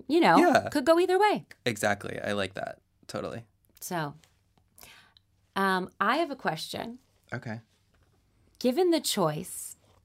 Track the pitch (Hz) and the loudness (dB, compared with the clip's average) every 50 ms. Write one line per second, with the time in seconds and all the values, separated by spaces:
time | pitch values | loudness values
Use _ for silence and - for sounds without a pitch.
0 | - - 277 349 320 185 165 220 349 359 262 - - - - 294 254 320 330 339 | -4 0 2 4 6 6 8 8 8 6 6 4 2 0 -2 0 2 4 4 4
1 | 359 359 359 370 415 415 359 196 - - - _ - - 110 - - 104 101 104 | 4 2 2 2 2 2 0 -2 -6 -10 -16 _ -4 -4 -2 0 0 0 0 -2
2 | - - - - - 104 104 101 95 95 98 - - - - - _ _ _ _ | -4 -10 -10 -6 -6 -4 -2 -2 -4 -4 -6 -8 -10 -10 -12 -14 _ _ _ _
3 | _ - - - 98 82 - 113 117 _ _ _ _ _ _ - - - 185 170 | _ -12 -10 -8 -8 -8 -10 -12 -14 _ _ _ _ _ _ -16 -12 -8 -6 -6
4 | 156 143 143 156 _ _ _ _ _ _ _ _ _ _ _ - - - - - | -6 -8 -10 -14 _ _ _ _ _ _ _ _ _ _ _ -20 -20 -20 -20 -20
5 | - _ _ _ _ _ _ _ _ _ - 196 196 190 190 180 185 - - - | -20 _ _ _ _ _ _ _ _ _ -2 0 2 2 2 0 -2 -4 -4 -2
6 | 196 208 254 311 339 285 269 254 - 190 156 160 - - - - - 233 240 254 | 0 0 0 0 0 -2 -6 -6 -4 -4 -4 -4 -6 -8 -8 -8 -10 -10 -14 -16
7 | _ _ _ _ _ _ 120 120 - 117 107 117 - _ _ _ _ _ _ _ | _ _ _ _ _ _ -12 -10 -10 -10 -12 -12 -14 _ _ _ _ _ _ _
8 | _ _ _ _ _ _ _ _ _ _ _ - - 247 247 320 381 359 330 294 | _ _ _ _ _ _ _ _ _ _ _ -4 -2 0 2 2 2 2 2 0
9 | - - - 214 175 156 151 156 185 - - - - - - _ _ _ _ _ | 0 -2 0 0 0 0 -2 -4 -10 -12 -12 -14 -14 -16 -16 _ _ _ _ _